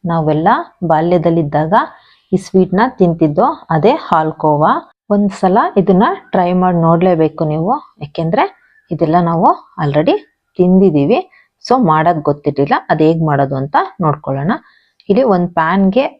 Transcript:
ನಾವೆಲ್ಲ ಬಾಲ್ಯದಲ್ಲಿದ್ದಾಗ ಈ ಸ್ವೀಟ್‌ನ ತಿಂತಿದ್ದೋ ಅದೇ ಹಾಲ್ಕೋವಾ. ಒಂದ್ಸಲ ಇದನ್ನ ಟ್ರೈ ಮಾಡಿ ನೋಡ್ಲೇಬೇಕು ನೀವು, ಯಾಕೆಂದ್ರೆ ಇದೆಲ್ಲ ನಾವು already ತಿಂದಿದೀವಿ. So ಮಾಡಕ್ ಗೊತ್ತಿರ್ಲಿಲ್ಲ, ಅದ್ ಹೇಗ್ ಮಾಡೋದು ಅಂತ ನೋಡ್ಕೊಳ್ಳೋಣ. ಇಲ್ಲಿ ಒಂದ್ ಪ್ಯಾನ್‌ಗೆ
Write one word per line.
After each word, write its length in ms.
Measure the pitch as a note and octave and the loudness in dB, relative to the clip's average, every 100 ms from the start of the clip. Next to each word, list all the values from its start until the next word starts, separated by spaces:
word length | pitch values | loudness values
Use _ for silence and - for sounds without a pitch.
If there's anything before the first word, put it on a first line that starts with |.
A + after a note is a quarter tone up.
ನಾವೆಲ್ಲ 440 | F3+ E3 D#3 D#3 F3 C4+ E4+ _ | -4 -2 0 0 0 0 -4 _
ಬಾಲ್ಯದಲ್ಲಿದ್ದಾಗ 880 | E3+ D#3 E3+ F3 E3+ E3 D3 D3 D#3 G#3+ D#4+ - _ _ _ | -2 0 2 0 0 0 -2 -2 0 0 -2 -12 _ _ _
ಈ 80 | F#3+ | -6
ಸ್ವೀಟ್‌ನ 400 | - F#3+ F#3 F3+ B3+ - | 0 0 0 0 -2 0
ತಿಂತಿದ್ದೋ 480 | F3+ E3+ D#3+ D3 B3 - - | -2 2 0 0 -2 -4 -4
ಅದೇ 240 | D#3+ G3 D4 | 0 0 0
ಹಾಲ್ಕೋವಾ. 680 | - E3 D#3+ D#3 D#3 D3 D#3+ C#4+ - _ _ | 0 -2 -2 -2 -2 2 0 0 -6 _ _
ಒಂದ್ಸಲ 480 | G3+ G3+ - F#3+ G3+ E4 - | 0 0 -2 0 0 0 0
ಇದನ್ನ 300 | E3+ F#3 B3+ G4 - | 2 2 2 -2 -4
ಟ್ರೈ 160 | F#3+ F3 | -2 0
ಮಾಡಿ 260 | F#3 F#3 F3 E3 | 0 0 2 2
ನೋಡ್ಲೇಬೇಕು 600 | E3 F#3 E3+ D#3 - D#3+ | 2 2 2 0 -2 -4
ನೀವು, 280 | D3+ E3+ C#4 - _ | -4 -4 -4 -8 _
ಯಾಕೆಂದ್ರೆ 440 | D3 - E3 G#3+ G4 _ _ _ _ | -14 -8 -2 -2 -2 _ _ _ _
ಇದೆಲ್ಲ 280 | D#3 D#3+ E3+ E3+ | -4 0 2 0
ನಾವು 200 | E3 A3+ F#4 - - | 0 0 0 -8 -6
already 320 | D3 D3 F#3 G#4 - _ _ - | -2 0 0 -2 -6 _ _ -2
ತಿಂದಿದೀವಿ. 600 | F3+ F#3 G3 D3+ C#3+ C4 F#4+ _ _ _ - | 2 4 4 2 2 0 -2 _ _ _ -2
So 100 | B3+ G3 | 0 2
ಮಾಡಕ್ 320 | D#3 D#3+ E3 D3+ | 2 2 0 -2
ಗೊತ್ತಿರ್ಲಿಲ್ಲ, 480 | D3 D3+ C#3 C#3 C4+ - | -2 -4 -2 -2 -2 -2
ಅದ್ 140 | D#3 D#3 | 0 2
ಹೇಗ್ 160 | E3 D#3 | 2 0
ಮಾಡೋದು 280 | D3 C3+ C3+ | 0 -2 -4
ಅಂತ 140 | C#3 C#4+ F#4+ - D#3 | -4 -2 -4 -4 -4
ನೋಡ್ಕೊಳ್ಳೋಣ. 460 | D3 - C3+ D3 A3+ _ _ _ _ - | -4 -6 -6 -4 -6 _ _ _ _ -2
ಇಲ್ಲಿ 160 | G3+ C4 F#3 | 0 2 0
ಒಂದ್ 160 | F3 F3 | 0 -2
ಪ್ಯಾನ್‌ಗೆ 460 | D#3+ F#3+ F#3+ G#3 D4 - | -2 0 0 0 -4 -8